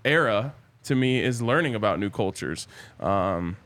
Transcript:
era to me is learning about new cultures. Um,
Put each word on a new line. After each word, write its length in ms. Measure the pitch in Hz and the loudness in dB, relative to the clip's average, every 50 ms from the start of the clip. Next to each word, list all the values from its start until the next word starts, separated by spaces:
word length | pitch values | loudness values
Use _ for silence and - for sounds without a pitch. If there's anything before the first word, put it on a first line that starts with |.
| - | 0
era 480 | 131 151 170 151 117 104 104 123 143 - - - _ _ _ - | 2 2 4 4 4 2 0 0 -2 -8 -14 -20 _ _ _ -4
to 120 | - 139 | 0 0
me 240 | 127 131 127 127 123 | 2 2 2 2 2
is 220 | 90 127 120 117 | 2 0 0 0
learning 320 | 117 117 131 165 170 139 117 | 0 0 2 2 2 0 0
about 240 | 107 107 104 87 87 | 0 0 0 2 0
new 100 | 104 101 | -2 -2
cultures. 560 | - - 104 95 - - 85 69 80 - - - - - - - - - | -2 -2 -2 -2 -2 -4 -6 -6 -6 -8 -10 -14 -18 -20 -20 -20 -10 -4
Um, 560 | - 90 98 98 90 98 90 85 87 87 95 - - | -2 0 0 2 0 0 0 -2 -4 -4 -6 -10 -14